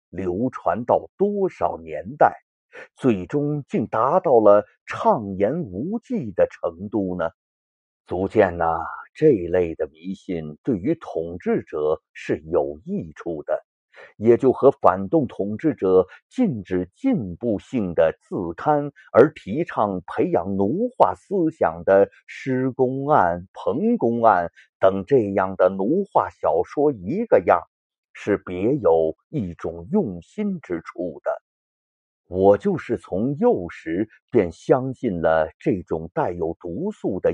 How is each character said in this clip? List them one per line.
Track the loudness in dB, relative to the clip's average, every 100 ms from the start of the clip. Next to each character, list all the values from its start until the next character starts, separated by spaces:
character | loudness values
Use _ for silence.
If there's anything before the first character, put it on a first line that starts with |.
| _
流 | -10 -6 -2 -4
传 | -4 -4 -2 0
到 | 0 -2 -4
多 | -2 0 -4
少 | -2 -4 -4
年 | -10 -12 -6 2
代， | 2 0 _ _ _ -20 -20 _
最 | 0 0 -2
终 | -4 -2 -4 -4
竟 | -4 -2
达 | 0 2 2
到 | 4 6
了 | 8 6 4 _ -14
畅 | -2 0 0 -2 -2
言 | -2 -2
无 | -6 -8 -6 -8
忌 | -6 -8 -6
的 | -2 -2
程 | -2 -8 -8 -6
度 | -4 -2 -2
呢？ | -6 -8 _ _ _ _ _ _ -10
足 | -6 -2
见 | 2 2 2
呐， | -2 -2 -6 -12 -16
这 | 0 2 2 0
类 | -2 -2 -4
的 | -8
迷 | -10 -12
信 | -10 -8 -8 -8 -8
对 | -4 -2
于 | -2 -4
统 | -6 -8 -8 -8
治 | -4 -4
者 | -4 -4 -2 -2 _
是 | -12 -6 -6 -2
有 | -2 -2 -6 -10
益 | -8 -8
处 | -12 -10 -10
的， | -6 -6 -8 _ _ -20 -20 0
也 | 4 4
就 | 4
和 | 4 4
反 | 4 4 2 0
动 | 0 -2
统 | -4 -8 -4
治 | -2 0
者 | 4 4 4 -2 _
禁 | -2 -2 -2
止 | -4 -4 -4 _
进 | -2 -2 -4 -6
步 | -2 -2
性 | -2 -4 -2
的 | 2 2 0
自 | -8 -6 -6
刊 | -4 0 0 -2 -10 _
而 | 4 4
提 | 2 -8 -6 -4
倡 | -2 -2 -2 -6
培 | -4 -2
养 | -2 -2 -2
奴 | -2 -2 -2
化 | 2 0 0
思 | -4 -2 -2
想 | 0 -2 0
的 | 4 4 4 _ -20
施 | -10 -4 -2 -2
公 | 0 -2 -2 2
案、 | 4 4 0 -8
彭 | -8 -4 -2 0 0
公 | 0 2
案 | 4 4 0 -8 _ _
等 | 0 0 0
这 | 2 2
样 | 0 -2 2
的 | 0
奴 | 2 -2 -2 0
化 | 0 -2
小 | -2 -2 0
说 | -2 0 0
一 | 0 -4 -6 2
个 | 2 4
样， | 0 -2 _ _ _ _
是 | -8 -2 -2
别 | -4 -4 -2 0
有 | 2 2 2 -4 _
一 | -6 -6
种 | -8 -10 -10 -4
用 | -2 -2 -6
心 | -12 -8 -6 -6
之 | -6 -8
处 | -8 -10 -10 -8 -6
的。 | -6 _ _ _ _ _ _ _ _ -8
我 | 2 4 4
就 | 2 -4
是 | -4 -6
从 | -4 -4 -4 0
幼 | 0 0 -4
时 | -10 -6 -4 -4 _ _
便 | 0 0
相 | 0 0 2 0
信 | -4 -4 0
了 | 2 2 0 -4
这 | -4 -2
种 | -4 -8 -6
带 | -4 -4
有 | -4 -6 -6
毒 | -10 -8 -8
素 | -6 -6 -2
的 | -2